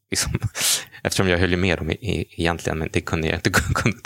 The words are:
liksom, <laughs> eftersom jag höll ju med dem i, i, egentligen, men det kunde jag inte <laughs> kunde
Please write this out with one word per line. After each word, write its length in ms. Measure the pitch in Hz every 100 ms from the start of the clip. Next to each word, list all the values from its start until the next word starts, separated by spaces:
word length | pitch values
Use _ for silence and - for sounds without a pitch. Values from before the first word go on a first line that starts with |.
| _
liksom, 280 | - - - - - -
<laughs> 320 | - - -
eftersom 240 | - - 95
jag 80 | 87
höll 140 | 90
ju 60 | 90
med 200 | 92 82
dem 120 | 80
i, 20 |
i, 480 | - 110 85 - -
egentligen, 360 | 85 85 87 80
men 100 | 80
det 80 | 87
kunde 260 | - 82 80
jag 100 | 87
inte 120 | -
<laughs> 240 | - -
kunde 240 | - - -